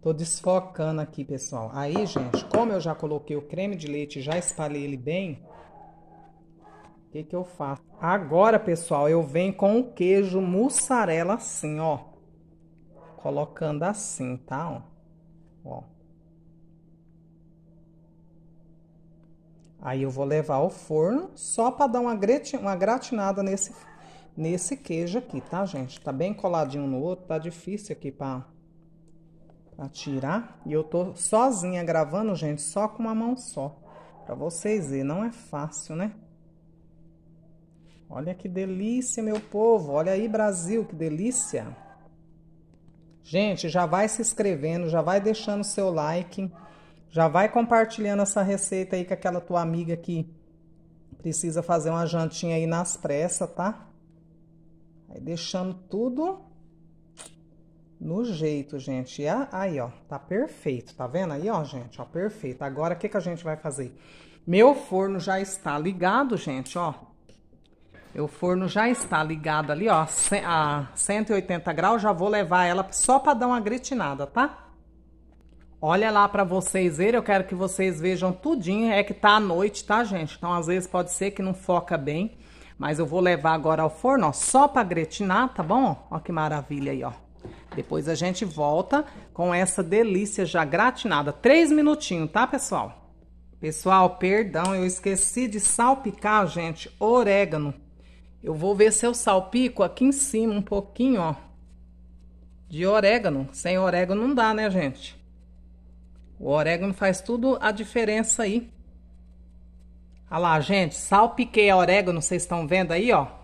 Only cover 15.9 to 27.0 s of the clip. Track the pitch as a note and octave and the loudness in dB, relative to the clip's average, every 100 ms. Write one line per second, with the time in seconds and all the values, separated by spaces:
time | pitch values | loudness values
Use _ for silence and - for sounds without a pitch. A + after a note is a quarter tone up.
15.9 | - - - - - - - - - _ | -20 -20 -20 -20 -20 -20 -20 -20 -20 _
16.9 | - _ - _ _ - - _ - - | -20 _ -20 _ _ -20 -20 _ -20 -20
17.9 | - _ _ - - - - - - _ | -20 _ _ -20 -20 -20 -20 -20 -20 _
18.9 | - - - - - - - - - C3+ | -20 -20 -20 -20 -20 -20 -20 -20 -14 -6
19.9 | C3 C3+ C3 C#3 D3+ D3 C3+ E3 F#3+ - | -4 -4 -4 -2 -2 0 0 0 -2 -4
20.9 | D#3 E3 B3+ F#4+ - - - A#3 C4 C#4+ | 0 2 0 -4 -12 -8 0 0 2 0
21.9 | A#3+ A#3+ A3+ G3 C4+ - C4 G3 F#3 G3 | 2 -2 -2 2 2 0 -6 -4 0 0
22.9 | B3 - A3+ G3 G3 G3 G3 - - - | 0 -2 -4 -2 -2 -2 -2 -4 -8 -20
23.9 | - - - - - D#3+ F3+ - C4+ - | -20 -20 -20 -20 -6 -4 -2 -4 -8 -6
24.9 | E3 F3 G#3 B3 C#3 - E3+ G3 D#3 B2+ | -4 -2 -4 -6 -10 -6 -4 -4 -6 -10
25.9 | - - C3+ F3 G#3 F#3+ E3+ D3 C#3+ C#3 | -10 -8 -4 -4 -2 -2 0 -2 -2 -4
26.9 | C3 | -2